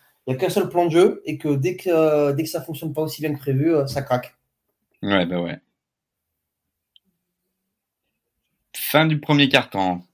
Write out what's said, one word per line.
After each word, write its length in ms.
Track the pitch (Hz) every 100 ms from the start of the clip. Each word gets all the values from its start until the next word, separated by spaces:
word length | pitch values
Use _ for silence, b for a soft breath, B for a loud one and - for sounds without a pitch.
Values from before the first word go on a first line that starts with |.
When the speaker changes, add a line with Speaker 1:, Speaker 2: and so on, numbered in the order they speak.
| B B -
Speaker 1:
y 40 |
a 40 | 131
qu'un 140 | 185
seul 180 | 202 190
plan 160 | 175 170
de 60 |
jeu, 300 | 165 196 - 156
et 120 | 151
que 160 | 151 139
dès 200 | 170 180
que, 140 | 185
euh, 420 | 160 156 151 143
dès 100 | 143
que 60 | 156
ça 120 | 165
fonctionne 320 | 165 156 160
pas 80 | 151
aussi 200 | 156 147
bien 120 | 151
que 40 | 143
prévu, 340 | 143 135 160
euh, 120 | 156 135
ça 140 | 139
craque. 340 | 131 123 - _ _ _ _ _ _ _
Speaker 2:
Ouais, 240 | 101 98 87
bah 140 | 90
ouais. 200 | 85 78 _ _ _ _ _ _ _ _ _ _ _ _ _ _ _ _ _ _ _ _ _ _ _ _ _ _ _ _ _ _ _ -
Fin 300 | - 147 160
du 120 | 151
premier 300 | - 143 135
quart-temps. 580 | 135 - 98 92 90 -